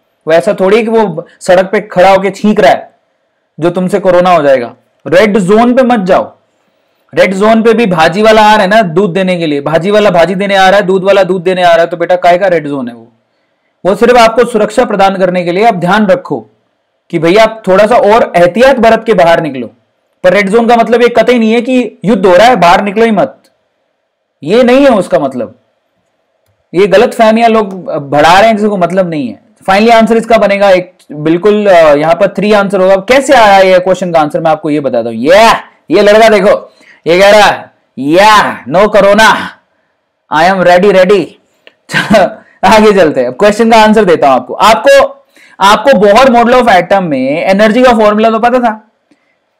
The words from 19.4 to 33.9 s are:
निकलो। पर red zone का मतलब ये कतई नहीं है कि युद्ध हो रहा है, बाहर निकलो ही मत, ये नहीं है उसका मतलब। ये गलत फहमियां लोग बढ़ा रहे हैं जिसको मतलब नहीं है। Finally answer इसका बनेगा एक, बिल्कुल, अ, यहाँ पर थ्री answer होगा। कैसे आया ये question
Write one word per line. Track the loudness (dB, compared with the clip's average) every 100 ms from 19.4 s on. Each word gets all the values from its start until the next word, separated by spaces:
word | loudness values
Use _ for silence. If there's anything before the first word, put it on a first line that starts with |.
निकलो। | -2 -10 -14 _ _ _ _ _
पर | -2
red | 0 0
zone | -2 0
का | 0
मतलब | 0 0
ये | 0
कतई | 0 0 0
नहीं | 0
है | -2
कि | -2 -4 -4 -6 -4
युद्ध | 0 2
हो | 4
रहा | 2
है, | 2
बाहर | 2 0
निकलो | -2 -2 -2
ही |
मत, | 0 -4 -8 _ _ _ _ _ _ _ _ _ _
ये | -4 0
नहीं | 2 2
है | 2
उसका | 0 -2 -4
मतलब। | -4 -8 -12 _ _ _ _ _ _ _ _ _ _ _ _
ये | -2 0
गलत | 2 0
फहमियां | 0 0 2 0
लोग | 0 -4 -10 -10 -10 -4
बढ़ा | 0 2 4
रहे | 2
हैं | 0
जिसको | -4 -2
मतलब | -4 -2 -4
नहीं | -6 -8
है। | -12 _ _ -4
Finally | 0 2
answer | 2 2 -2
इसका | 0 0
बनेगा | 0 0 0
एक, | 0 -2 _ _
बिल्कुल, | -8 -4 0 0 0 2
अ, | 4 4 2
यहाँ | 0 0
पर | -2
थ्री | -2 -2
answer | 0 0 -2
होगा। | 0 0
कैसे | 0 -2 2
आया | 2 4 4
ये | 2 0
question | 0